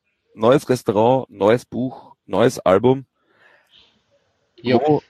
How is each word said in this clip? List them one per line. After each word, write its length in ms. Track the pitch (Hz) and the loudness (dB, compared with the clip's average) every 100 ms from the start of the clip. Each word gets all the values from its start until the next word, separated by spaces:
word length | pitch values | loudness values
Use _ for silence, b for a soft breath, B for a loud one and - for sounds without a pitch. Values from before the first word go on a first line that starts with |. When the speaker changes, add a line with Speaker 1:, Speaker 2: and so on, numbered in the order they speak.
| _ _ _ - | _ _ _ -4
Speaker 1:
neues 340 | 113 143 - | 0 2 0
Restaurant, 600 | 127 - 104 113 131 - | -4 -2 0 2 0 -4
neues 360 | 101 98 123 - | -2 0 0 -2
Buch, 500 | 113 127 - - _ - | -8 -8 -10 -20 _ -8
neues 340 | 95 123 - | -2 0 0
Album. 460 | - 95 120 135 131 _ b b b b b b b _ _ _ _ _ _ _ | 0 2 2 0 -4 _ b b b b b b b _ _ _ _ _ _ _
Speaker 2:
Jo. 180 | 120 123 | -2 0
Speaker 1:
Wo, 240 | 147 147 - | 2 -2 -4